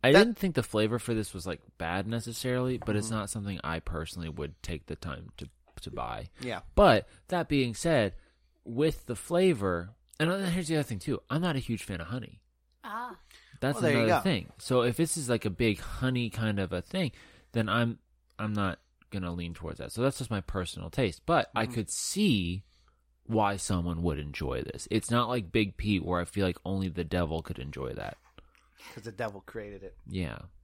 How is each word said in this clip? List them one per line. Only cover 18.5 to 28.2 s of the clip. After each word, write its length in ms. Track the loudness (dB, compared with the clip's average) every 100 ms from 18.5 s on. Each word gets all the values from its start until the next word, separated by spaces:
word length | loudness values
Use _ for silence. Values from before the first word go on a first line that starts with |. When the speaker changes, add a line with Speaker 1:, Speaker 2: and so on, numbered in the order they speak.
Speaker 1:
not 240 | 0 0 -2 _ _ _
gonna 220 | -6 -4
lean 240 | -4 -6 -6
towards 240 | -10 -8
that. 120 | -10
So 80 | 0
that's 160 | 0 0
just 100 | -4
my 120 | -4
personal 500 | -2 -4 -4 -6 -8
taste. 300 | 0 0 -2 0
But 240 | 0 2 -2
I 80 | -2
Speaker 2:
Mm-hmm. 80 |
Speaker 1:
could 160 | -2 -4
see 760 | -4 -4 2 4 4 2 -4 -8 _ _ _ _ _ -2
why 320 | 2 2 0
someone 460 | 0 0 0 0
would 160 | 0 0
enjoy 420 | -4 -6 -4 -4
this. 260 | -6 -8 -2
It's 180 | -2 2
not 160 | 0 2
like 240 | -2 0
Big 240 | 2 2 0
Pete 300 | 0 2 2
where 160 | 0
I 40 | 0
feel 200 | 0 0
like 140 | 0 -4
only 220 | -2 -2
the 160 | -2
devil 380 | -2 0 0 -2
could 160 | -4 -8
enjoy 340 | -8 -6 -6
that. 240 | -6 -8 -12